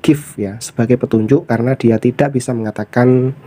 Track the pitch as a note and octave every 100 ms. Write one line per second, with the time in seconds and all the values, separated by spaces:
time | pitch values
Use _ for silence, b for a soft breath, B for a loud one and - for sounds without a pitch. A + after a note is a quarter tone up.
0 | - D3 - - G2+ A2+ - - A2+ B2
1 | A#2+ A2+ A2 C#3 - A#2 A#2+ C3+ A#2 A2
2 | B2+ - C#3+ C3+ B2+ A#2+ A2 - G#2+ B2
3 | B2 B2+ B2+ C3+